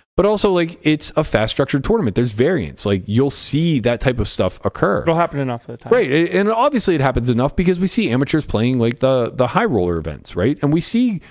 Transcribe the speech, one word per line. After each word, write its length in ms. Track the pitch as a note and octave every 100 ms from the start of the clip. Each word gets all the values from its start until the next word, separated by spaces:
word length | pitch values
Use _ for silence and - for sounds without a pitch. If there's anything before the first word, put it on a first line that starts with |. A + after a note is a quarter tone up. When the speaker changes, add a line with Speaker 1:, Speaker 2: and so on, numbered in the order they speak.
| _ -
Speaker 1:
But 60 |
also, 260 | G3 G#3 G#3
like, 280 | F3+ E3 -
it's 300 | D3+ D3+ -
a 80 | -
fast 300 | D#3 G#2+ A2
structured 320 | - C3+ C#3
tournament. 320 | C3+ A3+ C3 G#2
There's 160 | B2
variance. 540 | G#2 C#3+ F3+ D#2 - G#2
Like, 160 | G2
you'll 240 | F2+ A2 C#3
see 520 | - - D3 E3+ D3
that 200 | A2+ A#2+
type 180 | C3+ B2
of 80 | G#2
stuff 320 | - F#2+ -
occur. 380 | G2+ - F3 F#3+
Speaker 2:
It'll 120 | E3
happen 240 | E3 E3+ C#3
enough 300 | C3+ A#2 -
of 80 | A#2+
the 0 |
time. 160 | -
Speaker 1:
Right. 180 | B3 D#3+
A-, 280 | D3 E3+ F#3
and 80 | G3+
obviously 440 | A3+ C#4+ C4+ G3
it 80 | D#3+
happens 260 | C3+ B2 B2
enough 260 | A#2+ C#3
because 240 | - F3 F3
we 80 | F#3+
see 220 | - F3+
amateurs 360 | A#2+ C#3 D#3+ -
playing, 320 | G#2 A#2+ C3
like, 220 | A#2 -
the, 300 | C3 C3 A#2
the 140 | - B2
high 180 | F#3 A3+
roller 320 | A2+ F2 E2+
events, 360 | D#2 C#2+ -
right? 240 | - G#2 D3
And 100 | C#3+
we 80 | D#3+
see 400 | - A3+ B3 F#3 -